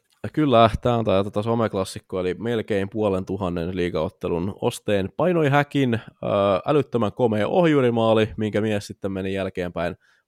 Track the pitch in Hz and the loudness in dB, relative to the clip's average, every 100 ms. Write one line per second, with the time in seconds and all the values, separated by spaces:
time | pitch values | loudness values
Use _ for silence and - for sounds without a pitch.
0 | _ _ 107 - 151 117 113 - 123 117 | _ _ -6 -2 4 6 6 4 0 0
1 | 107 95 101 101 113 117 110 98 95 - | 2 2 0 -2 -2 0 0 -2 -6 -8
2 | - 92 92 85 110 117 104 101 98 110 | -8 -4 -4 -4 -4 -4 -2 -2 -2 -2
3 | 107 95 95 95 92 87 85 92 87 82 | 0 0 -2 -4 -4 -4 -4 -2 -2 -2
4 | 78 - 90 85 92 - 120 - - 101 | -4 -4 -4 -2 -4 -4 -4 -4 -2 -2
5 | 95 - 165 170 147 143 139 143 127 113 | -2 -2 0 2 2 2 0 0 0 -2
6 | - - - 101 98 92 - 147 127 120 | -6 -10 -4 0 2 0 2 0 0 -2
7 | 104 - 123 107 104 190 170 143 123 117 | -2 0 0 0 0 2 4 4 2 2
8 | 113 113 107 - 107 104 110 104 - 104 | 4 4 2 0 -2 0 0 -2 -4 -8
9 | 98 95 95 95 95 - 87 87 85 - | -6 -4 -4 -4 -4 -4 -6 -4 -6 -6
10 | _ _ | _ _